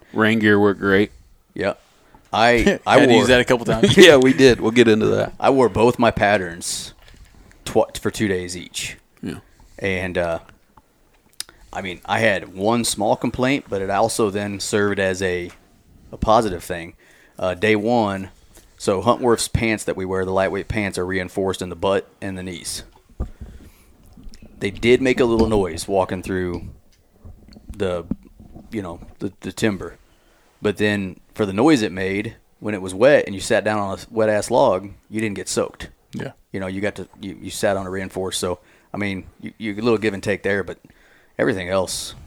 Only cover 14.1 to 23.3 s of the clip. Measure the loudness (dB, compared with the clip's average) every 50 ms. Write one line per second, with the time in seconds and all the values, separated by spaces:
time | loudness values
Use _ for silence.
14.1 | 0 0 0 0 0 -4 -6 -6 -8 -8 -6 -2 -2 0 0 0 0 0 0 -2
15.1 | -2 -2 -2 -2 -2 -4 -6 -8 -14 _ _ _ _ _ _ _ _ -20 _ -16
16.1 | -10 -4 2 4 4 4 4 0 -4 -8 -10 -10 -10 -10 -10 -14 -18 _ _ _
17.1 | _ _ _ _ _ -4 -4 -4 -2 0 2 2 2 2 2 0 2 2 0 0
18.1 | -2 -6 -8 -12 -16 _ _ _ -20 -20 _ _ _ -6 -2 -2 -2 0 2 2
19.1 | 2 2 2 0 0 0 -2 -4 -4 -2 -2 -2 -2 -4 -4 -6 -6 -6 -6 -4
20.1 | -4 -4 -4 -2 0 0 0 0 -2 -4 -6 -6 -6 -4 -4 -4 -4 -6 -6 -4
21.1 | -4 -6 -6 -6 -4 -4 -2 -2 -4 -4 -8 -10 -8 -4 -2 0 0 -2 -4 -8
22.1 | _ -12 -10 -10 -10 -8 -10 -12 -12 -12 -12 -12 -12 -14 -16 -18 _ _ _ _
23.1 | -12 -12 -12 -12